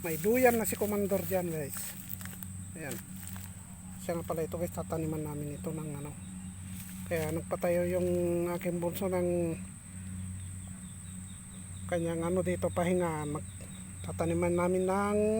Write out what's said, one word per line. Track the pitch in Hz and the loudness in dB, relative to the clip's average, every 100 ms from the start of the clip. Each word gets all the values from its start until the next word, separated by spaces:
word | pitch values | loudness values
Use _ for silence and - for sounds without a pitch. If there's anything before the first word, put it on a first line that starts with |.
May | 175 160 | -2 2
duyan | 175 247 254 233 | 4 8 8 8
na | |
si | 208 226 | 2 0
Commander | 208 208 202 190 165 | 2 2 4 2 4
dyan, | 190 175 | 2 2
guys. | 160 139 - - - - - - - - - - - | 0 -2 -4 -8 -10 -10 -8 -8 -8 -8 -8 -8 -8
Ayan. | 156 - - 95 90 - - - - - - - | -6 -6 -8 -10 -10 -10 -10 -12 -12 -14 -12 -10
Siya | - 170 | -4 -4
nga | 165 | -2
pala | 165 156 | -2 -2
ito, | 165 | -2
guys. | 175 | -2
Tataniman | - 160 165 160 156 | -2 -2 0 0 0
namin | 151 147 147 147 | -2 -2 -4 -4
ito | 170 156 | -4 -4
ng | 156 143 | -4 -6
ano. | 139 - - - - - - - - - - | -6 -8 -8 -8 -10 -10 -8 -8 -8 -8 -2
Kaya | 170 156 | 0 2
nagpatayo | 160 - 185 180 175 175 | 0 -2 0 4 4 4
yung | 180 180 175 175 175 175 175 | 4 4 4 4 2 2 0
aking | 185 175 | 0 0
bunso | 175 170 196 | 0 0 0
ng | 180 180 175 170 170 185 - - - - - - - - - - - - - - - - - - - - - - | 2 4 2 2 -2 -6 -12 -12 -10 -8 -6 -6 -6 -8 -10 -10 -10 -10 -10 -10 -10 -10 -12 -12 -12 -12 -10 -2
kanyang | 175 165 165 | 0 2 0
ano | 165 185 175 | 2 2 2
dito, | 180 180 | 2 0
pahinga. | - 175 185 175 156 147 | 2 4 4 4 0 -2
Mag-, | 151 - - - - - - - | -4 -6 -10 -12 -12 -12 -10 -8
tataniman | - 170 170 175 175 | 0 2 4 4 4
namin | 175 185 185 | 4 4 4
ng | 190 202 208 214 220 | 4 4 4 4 4